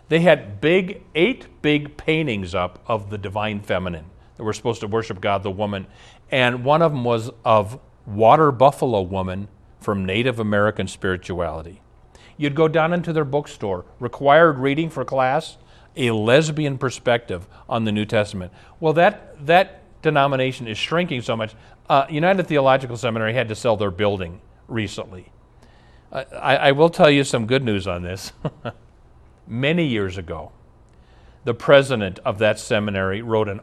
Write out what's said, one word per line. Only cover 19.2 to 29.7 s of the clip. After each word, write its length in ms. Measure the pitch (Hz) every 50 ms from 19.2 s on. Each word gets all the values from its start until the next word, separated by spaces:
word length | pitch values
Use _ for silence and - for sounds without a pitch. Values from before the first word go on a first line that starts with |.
| - - - - 143 143
that 340 | 170 180 190 190 - - - - - - -
denomination 640 | 156 151 143 139 143 135 131 131 131 127 - 120 113
is 100 | 107 -
shrinking 460 | - - 160 170 180 165 147 123 113
so 120 | - 117
much. 200 | 110 110 107 - - - - - _ _ -
Uh, 160 | 151 139 135 -
United 380 | 160 147 165 185 196 190 170 -
Theological 480 | 156 143 135 135 131 135 135 120 120
Seminary 380 | 110 - 120 110 113 110 110 113
had 160 | 131 120 110
to 60 | 107
sell 200 | - - 120 110
their 160 | 98 104 98
building 480 | 90 95 104 104 101 95 92 85 87 95 - - - - _ -
recently. 600 | 131 113 107 95 - - 95 90 92 92 - - _ - _ _ _ - - - _ - _ - - - _ _
Uh, 140 | - - - - -
I, 220 | - - 139 135
I 160 | 143 - 143
will 180 | 139 143 160 170
tell 200 | 165 - 175 151
you 160 | 143 143 139
some 200 | - - 120 110
good 200 | 104 127 135 135
news 200 | 113 104 98 90
on 160 | 98 87 87
this. 300 | 87 87 92 95 - - - - - 151 - - -
<laughs> 80 | 117 - - - _ _ _ - _ _ - - - _ _ _ -
Many 380 | 113 120 135 147